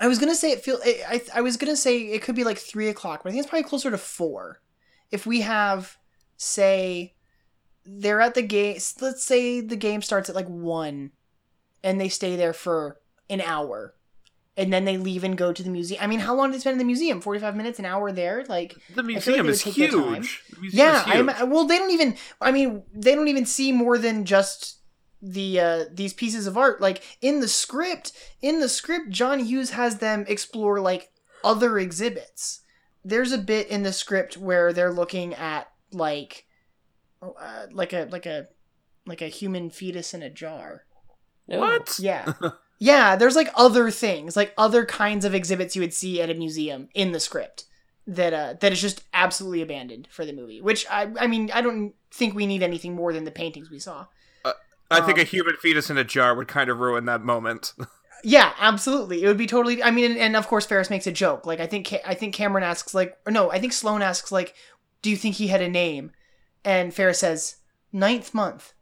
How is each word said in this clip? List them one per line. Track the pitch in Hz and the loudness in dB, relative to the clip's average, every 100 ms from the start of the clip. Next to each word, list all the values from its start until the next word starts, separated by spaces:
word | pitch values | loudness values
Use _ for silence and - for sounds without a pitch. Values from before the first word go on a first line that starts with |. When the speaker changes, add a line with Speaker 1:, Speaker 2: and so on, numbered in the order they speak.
Speaker 1:
I | 240 | 2
was | 240 | 2
gonna | 285 | 2
say | 330 320 | 2 0
it | 247 | 0
feel, | - 262 | -2 0
I, | 240 226 - | 0 0 -2
I, | 240 240 240 | -6 -2 -2
I | |
was | 247 233 | -2 -2
gonna | 285 294 | -2 0
say | 269 240 | 2 0
it | 214 214 | -2 -4
could | 240 | -4
be, | 240 | -2
like, | 233 208 | -2 -4
three | - 214 214 | -6 -4 -4
o'clock, | 214 180 151 | -4 -8 -8
but | 185 | -6
I | |
think | 233 | -6
it's | 285 | -2
probably | 320 311 | -2 -2
closer | 277 269 | -4 -2
to | 202 | -4
four. | - - 165 101 90 - _ _ _ _ _ | -6 -4 -4 -4 -12 -18 _ _ _ _ _
If | 202 220 | -8 -2
we | 233 | -2
have, | 214 214 208 196 185 - _ _ _ - | 0 2 2 0 -6 -18 _ _ _ -10
say, | - - 196 190 185 180 180 _ _ _ _ _ _ _ | -4 2 4 4 0 -4 -8 _ _ _ _ _ _ _
they're | 190 202 208 214 | -20 -4 0 4
at | 240 | 4
the | 247 | 2
game, | 214 208 202 190 | 0 2 0 -2
s-, | - - | -8 -4
let's | 262 262 | -6 -4
say | - 247 247 247 | 2 2 2 -2
the | 220 226 | -4 -4
game | 214 208 | -2 -4
starts | - 202 196 | -2 -2 -2
at, | |
like, | 185 180 | -6 -6
one, | 170 170 165 156 143 139 _ _ _ _ _ _ _ | -6 -4 -4 -4 -8 -12 _ _ _ _ _ _ _
and | 190 190 | -2 0
they | 190 | -2
stay | - 185 180 | -4 -4 0
there | 175 | 0
for | 165 180 165 147 - _ _ - | 0 -2 -2 -4 -10 _ _ -8
an | 196 | -6
hour, | 165 156 147 107 104 _ _ - _ _ _ - | -4 -4 -6 -8 -12 _ _ -20 _ _ _ -4
and | 190 | 0
then | 185 | 2
they | 190 185 | 2 0
leave | 185 185 | -2 -2
and | 190 180 | -2 0
go | 180 | 0
to | 175 | -2
the | 185 | -6
museum. | 180 175 196 | -6 -6 -4
I | 208 | -2
mean, | 220 | -2
how | 202 | 0
long | 254 269 | 0 0
do | |
they | 262 | 0
spend | 269 | -2
in | 254 | 0
the | |
museum? | 247 247 330 190 | 0 0 0 -2
Forty-five | 208 208 214 | -4 -6 -4
minutes, | 208 226 233 | -6 -6 -8
an | |
hour | 190 190 202 | -6 -4 -4
there? | 185 175 226 269 | -2 -2 -4 -4
Like, | 180 175 - - | -4 -6 -10 -10
Speaker 2:
The | 196 | -6
Speaker 1:
I | 233 214 | -4 -2
feel | 247 269 | 2 2
like | |
Speaker 2:
museum | |
Speaker 1:
they | |
would | 160 | 4
Speaker 2:
is | - | 0
Speaker 1:
take | 208 196 | 0 2
their | 311 | 2
time. | 202 131 | 2 0
Speaker 2:
huge. | 113 247 - - | -2 -8 -12 -16
The | - | -16
museum | 190 196 302 | 0 6 8
Speaker 1:
Yeah, | 285 | 6
Speaker 2:
is | - | 6
huge. | 214 262 240 | 4 4 2
Speaker 1:
I'm, | 254 | 2
well, | 311 311 | 4 4
they | 349 | 4
don't | 381 | 4
even, | 339 285 - - - | 4 2 0 -8 -2
I | 233 | 2
mean, | 269 262 208 - | 2 2 -2 -10
they | 208 220 | 0 4
don't | 285 302 | 4 4
even | 269 247 | 2 0
see | - 269 | 0 2
more | 254 240 240 | 4 4 4
than | 226 220 | 2 -2
just | 190 196 196 - - - - _ _ _ | 2 4 2 -4 -14 -16 -20 _ _ _
the, | 196 185 196 180 | -10 -6 -2 2
uh, | 170 165 160 | 2 2 -4
these | 175 196 | -6 -8
pieces | - 233 226 196 | -4 -4 -4 -2
of | 202 | 2
art. | 269 - | 2 4
Like, | 190 185 - - | 0 -2 -10 -4
in | 254 294 | 0 0
the | 233 | 0
script, | - - 269 359 339 - - - - | -2 -2 -4 -4 -6 -10 -18 -20 -6
in | 269 320 | -2 0
the | 262 | 0
script, | - - 339 285 | -2 -4 -6 -4
John | 185 247 277 | -2 0 0
Hughes | 226 262 247 | -2 -2 -4
has | 240 240 208 | -2 -2 -2
them | 220 214 202 | -2 -2 -2
explore, | 208 - 226 208 202 | -4 -6 -2 0 2
like, | 190 185 - _ _ - | 0 -2 -6 _ _ -2
other | 208 220 240 208 | 0 2 2 2
exhibits. | 185 165 233 180 - - - - _ _ _ _ | -2 -4 -4 -6 -12 -12 -12 -12 _ _ _ _
There's | 190 220 254 | -2 0 0
a | 254 | -2
bit | 190 214 - | 0 -2 0
in | 202 | -2
the | 196 | -2
script | 190 - 190 185 - | -4 -2 -2 -2 -6
where | 190 180 175 | 0 4 4
they're | 175 180 | 4 2
looking | 175 175 185 175 | 0 -2 -4 -6
at, | 165 160 151 - _ _ | -6 -6 -8 -10 _ _
like, | 185 156 147 139 - _ _ _ _ _ _ _ _ | -4 -2 -2 -8 -18 _ _ _ _ _ _ _ _
uh, | 180 - 165 220 202 | -18 -16 -14 -14 -10
like | 180 180 | -8 -4
a, | 180 135 | -4 -6
like | 180 175 | -8 -8
a, | 151 - _ _ _ _ _ - | -10 -10 _ _ _ _ _ -16
like | 170 | -12
a | 156 | -12
human | - 196 180 170 | -8 -6 -6 -8
fetus | - 185 175 170 | -10 -10 -8 -10
in | 175 | -12
a | 147 | -14
jar. | 156 160 151 - - _ _ - _ _ _ - | -12 -14 -12 -16 -18 _ _ -20 _ _ _ -6
Speaker 3:
Oh. | 180 | -2
Speaker 2:
What? | 427 466 466 - | 2 0 -2 -4
Speaker 1:
Yeah. | 190 160 101 160 | -2 -2 -4 -6
Speaker 2:
<laughs> | 170 - _ - | -6 -8 _ 2
Speaker 1:
Yeah, | 220 285 214 190 | 6 8 8 6
there's, | 240 285 | 6 6
like, | 302 | 4
other | - 247 240 233 | 8 8 8 4
things, | - 220 165 160 202 | 2 -2 -2 -2 -2
like, | 202 - | 0 4
other | 220 233 | 6 6
kinds | 233 - 208 202 | 2 0 0 0
of | 196 | 0
exhibits | 190 175 180 185 | 0 0 -2 -2
you | 190 | -4
would | 170 | -4
see | - 185 175 | -4 -4 -2
at | 165 | -2
a | |
museum | 165 165 156 151 135 135 | -4 -6 -4 -6 -6 -6
in | 202 190 | -2 0
the | 165 | 0
script | - 156 - - - _ _ _ - | -4 -6 -8 -14 -20 _ _ _ -8
that, | 180 175 | -2 0
uh, | 156 143 156 | 0 -4 0
that | 196 | 2
is | 180 | 2
just | 196 - - | -2 -4 -2
absolutely | 180 180 - 190 170 | 2 2 0 -4 -4
abandoned | 160 139 123 117 - | -4 -8 -12 -16 -16
for | - 156 | -12 -10
the | |
movie, | 143 120 110 | -10 -14 -4
which, | 196 214 - | -2 0 -2
I, | 202 208 233 | -2 -2 0
I | 240 | 0
mean, | 226 214 | 0 0
I | 220 | 0
don't | 240 220 208 - _ | 0 0 -6 -10 _
think | - 233 | -2 -2
we | 202 | 0
need | 202 196 | -2 0
anything | 180 170 175 | 0 -2 -6
more | 175 170 | -4 -2
than | 160 | -2
the | 156 | -6
paintings | - 165 156 160 | -8 -8 -10 -16
we | 143 | -16
saw. | 190 147 - _ _ _ | -16 -16 -18 _ _ _
Speaker 2:
Uh, | 131 - _ _ - | -6 -6 _ _ 2
I | 165 | 4
think | 175 180 | 4 2
Speaker 1:
Um, | |
Speaker 2:
a | |
human | 160 185 170 151 | 2 0 0 0
fetus | 170 151 143 | 2 2 0
in | 139 | 0
a | |
jar | 120 139 123 | 0 4 4
would | 120 123 | 2 -2
kind | 143 127 | -2 0
of | 120 | 0
ruin | 123 120 120 | 0 0 0
that | 117 | -2
moment. | 117 117 113 117 - - | 0 0 -2 -6 -8 -12
<laughs> | 120 _ _ - | -14 _ _ -8
Speaker 1:
Yeah, | 220 269 185 - | 6 8 8 4
absolutely. | 214 202 262 277 190 175 | 2 4 2 0 -2 2
It | 196 | 2
would | 208 | 4
be | 233 | 2
totally, | 240 240 240 | 2 2 2
I | 233 | 2
mean, | 233 240 | 4 2
and, | 233 | 2
and | 220 220 | 2 2
of | 214 | 0
course | 208 202 | 0 2
Ferris | 196 185 | 0 2
makes | 196 190 | -2 -4
a | |
joke. | 160 185 139 165 | 0 0 0 -4
Like, | 165 | -6
I | 165 | -4
think | 208 185 | -6 -4
Ca-, | 202 | -6
I | - | -4
think | - 214 | -6 -6
Cameron | 196 208 196 | -2 0 0
asks, | 180 170 - | 0 -4 -2
like, | 190 185 - | -2 -2 -4
or | 208 | -2
no, | 220 180 | 2 2
I | 185 | 0
think | 247 | -2
Sloane | - 214 214 | -2 -2 0
asks, | 196 180 - | 0 -2 -2
like, | 190 180 - - _ _ _ | -2 -2 -8 -20 _ _ _
"Do | 214 | -2
you | 196 | 0
think | 220 190 | -2 -2
he | 202 | 2
had | 190 | 2
a | 180 | 2
name?" | 180 175 143 151 - _ _ _ _ | 0 0 -2 -10 -16 _ _ _ _
And | 202 185 180 | 0 0 0
Ferris | 170 190 180 | 2 2 4
says, | 180 156 - - _ _ _ | 0 0 -6 -10 _ _ _
"Ninth | 196 196 240 - | 0 2 2 -2
month." | 226 190 - - _ | -2 -2 -4 -18 _